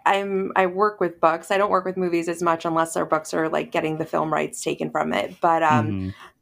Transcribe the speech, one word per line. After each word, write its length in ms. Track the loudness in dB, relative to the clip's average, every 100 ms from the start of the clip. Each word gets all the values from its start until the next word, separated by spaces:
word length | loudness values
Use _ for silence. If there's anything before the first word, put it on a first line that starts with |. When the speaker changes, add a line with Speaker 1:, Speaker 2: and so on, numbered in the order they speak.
Speaker 1:
I'm, 480 | 2 2 0 -2 0
I 120 | 2 2
work 340 | 2 0 0
with 180 | -2 2
books. 320 | 0 2 0
I 60 | 0
don't 140 | 2
work 160 | 2 0
with 100 | -2
movies 320 | 0 0 -2
as 140 | 0
much 240 | 0 0 0
unless 280 | 0 0
our 120 | -2 0
books 260 | 0 0
are, 160 | -2 0
like, 220 | -2 -2
getting 260 | -2 -2 -4
the 80 |
film 260 | -2 -2 0
rights 320 | -2 -2 -4
taken 280 | -6 -4 -4
from 220 | -2 0
it. 240 | 0 -2 0
But, 200 | 2 4
um, 240 | 4 2 2
Speaker 2:
Mm-hmm. 200 | -2 -6 -8 -18 _